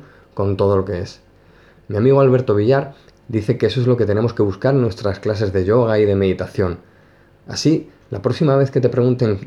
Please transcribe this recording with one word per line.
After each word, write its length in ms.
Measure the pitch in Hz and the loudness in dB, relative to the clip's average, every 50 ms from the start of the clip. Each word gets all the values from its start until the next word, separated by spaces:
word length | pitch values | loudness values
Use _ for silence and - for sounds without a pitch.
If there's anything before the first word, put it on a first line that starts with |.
| - - - - _ _ | -8 -16 -20 -20 _ _
con 240 | _ - 98 101 98 | _ -4 -2 -2 0
todo 220 | 95 101 98 101 95 | 0 2 2 2 0
lo 80 | 95 | 0
que 140 | 101 95 87 | -2 -6 -8
es. 200 | 104 - - - _ _ _ _ _ _ - - - _ _ _ _ - | -8 -10 -12 -18 _ _ _ _ _ _ -20 -20 -20 _ _ _ _ -6
Mi 100 | - 104 | -2 0
amigo 240 | 117 135 139 139 | 2 4 4 4
Alberto 320 | 139 127 131 123 127 - 104 | 4 4 4 2 2 0 0
Villar 400 | 104 104 117 135 143 139 - - - _ - _ _ _ - | 2 2 2 2 0 0 -4 -12 -20 _ -20 _ _ _ -6
dice 300 | 113 110 101 - 117 - | -4 -2 -2 -2 -2 0
que 80 | 117 | 0
eso 160 | 104 - 131 | -2 0 0
es 40 | 120 | 0
lo 120 | 127 123 113 | 2 2 2
que 80 | 107 | 2
tenemos 260 | 101 101 107 117 117 | 0 0 0 0 -2
que 100 | - - | 0 0
buscar 320 | 104 98 95 - - 131 139 | -2 -2 -2 -2 -2 0 2
en 60 | 135 | 2
nuestras 400 | 120 107 98 - - 101 95 - | 0 0 -2 -4 -4 -6 -6 -4
clases 320 | - 107 107 104 110 98 | -4 -4 -2 -2 -2 -2
de 140 | 92 95 90 | 0 0 0
yoga 320 | 95 110 127 117 113 110 107 | 2 2 2 2 2 2 2
y 80 | 107 | 2
de 100 | 101 98 | 2 2
meditación. 600 | 98 98 95 92 92 92 - - - 95 90 85 - - _ _ _ _ _ _ _ _ _ _ _ _ | 2 2 0 0 -2 -6 -6 -4 -2 -2 -2 -4 -8 -12 _ _ _ _ _ _ _ _ _ _ _ _
Así, 440 | - 101 - - 147 160 - - - - _ _ _ | -12 -10 -2 0 0 0 0 -2 -8 -16 _ _ _
la 120 | 110 98 | -10 -6
próxima 340 | - 117 - - 165 143 135 | -4 -4 -2 0 0 2 2
vez 160 | 139 139 135 | 2 0 0
que 80 | - 131 | 0 0
te 80 | 120 - | -2 0
pregunten 500 | - - 120 127 123 123 123 110 101 95 - | 0 0 0 0 0 0 0 -2 -2 -4 -6